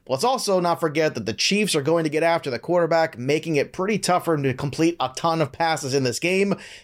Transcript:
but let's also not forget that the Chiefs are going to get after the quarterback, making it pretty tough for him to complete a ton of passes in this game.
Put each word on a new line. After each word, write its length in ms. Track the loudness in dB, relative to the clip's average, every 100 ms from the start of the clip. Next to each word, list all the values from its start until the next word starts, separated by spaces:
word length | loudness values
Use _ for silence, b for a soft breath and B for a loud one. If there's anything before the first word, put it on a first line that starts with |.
but 80 | -6
let's 120 | 0
also 360 | 0 0 0 0
not 200 | 2 0
forget 340 | 0 2 0
that 100 | 0
the 80 | -6
Chiefs 420 | -2 0 0 2
are 60 | 0
going 240 | 2 2
to 60 | 0
get 120 | 0
after 280 | 2 0 -2
the 80 | -6
quarterback, 580 | 0 0 2 2 2 0
making 400 | 0 0 0 0
it 160 | 0
pretty 260 | -2 -2 0
tough 280 | 2 0 2
for 80 |
him 80 | 0
to 100 | 0
complete 440 | -2 -4 0 0 0
a 100 | -4 -2
ton 240 | -2 0
of 100 | -2
passes 440 | 0 0 0 0
in 80 | 0
this 160 | 0 -2
game. 380 | -2 0 0 -2 B B